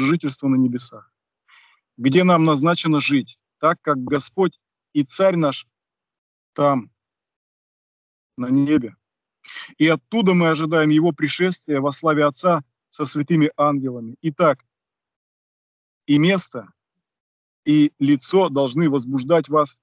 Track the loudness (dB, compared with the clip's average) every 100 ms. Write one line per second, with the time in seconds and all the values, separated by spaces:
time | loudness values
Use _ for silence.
0 | 0 -2 -4 -4 0 2 0 -2 -10 -14
1 | _ _ _ _ _ _ _ _ _ -4
2 | 0 2 4 4 2 2 0 0 0 0
3 | 0 -2 -2 -16 _ -4 -4 -2 -4 -4
4 | -4 -6 -4 -2 -2 _ _ _ _ -4
5 | -4 0 0 2 -2 -4 -14 _ _ _
6 | _ _ _ _ _ -2 0 0 -6 _
7 | _ _ _ _ _ _ _ _ _ _
8 | _ _ _ -10 -2 0 2 0 -2 -16
9 | _ _ _ _ -20 -20 -14 -2 0 0
10 | -2 0 2 2 2 0 0 0 2 2
11 | 2 -2 -4 -2 -4 -4 -4 -2 -2 -2
12 | 0 2 0 0 -2 -2 -4 _ _ -10
13 | -6 -4 0 2 0 0 -2 -2 -6 -8
14 | -14 -8 -8 0 0 0 _ _ _ _
15 | _ _ _ _ _ _ _ _ _ _
16 | 0 2 2 0 -4 -12 -16 _ _ _
17 | _ _ _ _ _ _ 2 4 2 2
18 | 0 0 2 0 2 0 -2 0 0 0
19 | -2 -6 0 0 2 -2 -2 -6